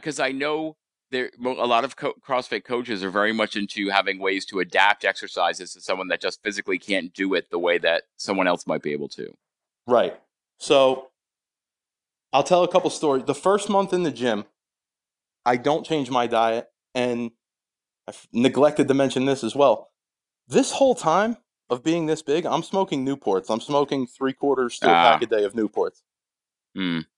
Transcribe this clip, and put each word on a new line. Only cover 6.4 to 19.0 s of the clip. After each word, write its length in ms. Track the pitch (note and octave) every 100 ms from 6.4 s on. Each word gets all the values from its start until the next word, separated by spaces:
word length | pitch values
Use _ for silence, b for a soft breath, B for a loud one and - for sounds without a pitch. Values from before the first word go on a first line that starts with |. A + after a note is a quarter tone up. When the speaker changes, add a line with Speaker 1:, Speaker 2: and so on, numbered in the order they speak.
Speaker 1:
physically 380 | G#2+ G2+ G2+ F2+
can't 340 | - F#2+ E2+
do 220 | F2+ F#2+ F#2
it 160 | -
the 80 | F2
way 180 | E2+ F2
that 260 | E2 E2 - -
someone 300 | - G2 F2+
else 180 | F2 -
might 160 | D#2
be 100 | D2+
able 180 | D2 C#2+
to. 260 | - G1+ G1+ _ _ _ _ -
Speaker 2:
Right. 340 | A#2+ F2+ - _ _ _ _
So 520 | - C#3 C3 C3 - _ _ _ _ _ _ _ _ _ _ _ _
I'll 120 | C3+
tell 200 | C#3+ F3
a 40 | F3+
couple 220 | F3+ D#3+
stories. 360 | - D#3 C3+ B2+
The 100 | C3
first 340 | F#3 G3+ G3+
month 240 | G3 F#3+
in 80 | F3+
the 100 | E3+
gym, 340 | A#2+ B2 G#2 - _ _ _ _ _ _ _ _ _ A#2+
I 100 | B2+
don't 280 | C3+ D#3 -
change 240 | D#3+ B2
my 160 | B2+ A#2+
diet, 420 | A2+ A2+ A2+ A#2+ _ _ B2+
and 340 | B2 A#2+ A#2 - _ _ _ _ _ _ -
I 20 |
f-, 180 | - -
neglected 540 | A#2 B2+ B2+ D3 C#3+ C3+
to 80 |
mention 300 | C3+